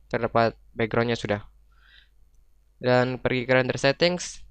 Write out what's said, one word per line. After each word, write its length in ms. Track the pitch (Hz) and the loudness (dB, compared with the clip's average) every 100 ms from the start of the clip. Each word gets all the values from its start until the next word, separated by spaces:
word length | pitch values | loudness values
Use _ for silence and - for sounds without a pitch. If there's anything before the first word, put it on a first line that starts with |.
| _ | _
terdapat 480 | 120 113 117 113 - - - | -4 -2 2 2 0 -10 -6
backgroundnya 400 | 113 117 117 117 | -2 0 0 -2
sudah. 320 | 104 104 - - _ _ _ - _ _ _ _ _ _ _ _ | -2 -4 -6 -20 _ _ _ -20 _ _ _ _ _ _ _ _
Dan 480 | 127 123 123 127 | 0 2 2 -2
pergi 240 | 127 127 123 | -2 -2 2
ke 80 | 131 | 2
render 240 | 127 127 | 2 0
settings 640 | 139 139 175 180 - - - | 0 2 0 0 -6 -14 -20